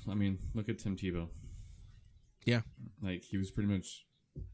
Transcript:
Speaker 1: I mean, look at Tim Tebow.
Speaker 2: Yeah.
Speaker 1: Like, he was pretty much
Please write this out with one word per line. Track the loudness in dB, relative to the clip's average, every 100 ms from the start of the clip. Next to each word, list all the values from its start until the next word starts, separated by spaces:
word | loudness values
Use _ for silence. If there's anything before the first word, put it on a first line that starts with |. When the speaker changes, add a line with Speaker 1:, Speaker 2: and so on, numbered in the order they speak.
| 0
Speaker 1:
I |
mean, | 4 4 4 0
look | -2 0
at | -2
Tim | 0 0
Tebow. | 2 0 -2 -6 -10 -10 -12 -14 -16 -18 -20 -20 -20 _ 4
Speaker 2:
Yeah. | 4 2 -8 -14 -4
Speaker 1:
Like, | -2 -2
he | 0 0
was | 0
pretty | 2 4
much | 4 2 -10 -14 _ _ -12 -12